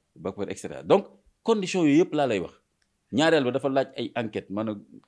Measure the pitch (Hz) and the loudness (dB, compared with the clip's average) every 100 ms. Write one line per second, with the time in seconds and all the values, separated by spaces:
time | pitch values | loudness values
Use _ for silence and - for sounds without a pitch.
0 | _ - 95 98 92 95 - 71 76 - | _ -12 -10 -8 -8 -8 -12 -8 2 2
1 | - _ _ _ - 226 180 190 160 143 | 2 _ _ _ -2 -2 0 0 4 4
2 | 180 151 139 104 82 - _ _ _ _ | 4 2 0 0 -4 -12 _ _ _ _
3 | - 107 160 165 123 127 139 135 131 - | -8 0 2 4 2 -2 -2 0 -2 -4
4 | 120 - 113 104 - 98 110 104 - - | -8 -6 -6 -6 -8 -6 -6 -8 -12 -20